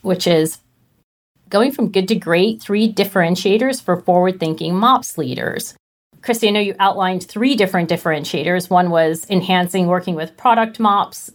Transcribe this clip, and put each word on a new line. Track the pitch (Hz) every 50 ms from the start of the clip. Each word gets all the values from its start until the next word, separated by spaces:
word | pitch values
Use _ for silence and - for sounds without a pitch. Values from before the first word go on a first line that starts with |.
| -
which | 190 185 185 -
is | 185 170 160 160 160 - - _ _ _ _ _ _ _ _ _ _ _ _ _ _ _ _ _ -
going | - 202 240 285 277
from | - 233 180
good | - 196 190
to | 190 226
great, | - - 165 170 175 185 220 226 220
three | - - 202 208 220 220
differentiators | 214 - 202 196 - 190 170 165 180 180 - 196 196 220 254 262 262 - -
for | - 180 175
forward-thinking | - - 180 180 180 185 185 185 175 160 160 156 160 165 175
mops | 190 220 247 262 254 254 - -
leaders. | - 147 127 127 - - - - - - - - _ _ _ _ _ _ _ _ _
Christy, | - - 233 226 233
I | 208
know | 202 214
you | 208 196 196 -
outlined | 196 196 - 202 185 185 185 180 180
three | - - 208 240 269 285
different | 214 202 185 - 180 170 165
differentiators. | 175 160 - 170 156 147 143 - - 156 147 170 180 185 180 -
One | 185 180 180 175
was | 170 165 160 160 165 165 - -
enhancing | 202 185 - - 185 180 180 175 - 190 180
working | 170 180 180 180 190 175
with | 156 160 160 -
product | - - 254 226 226 226 226 220 -
mops. | 226 208 202 202 - - - - - -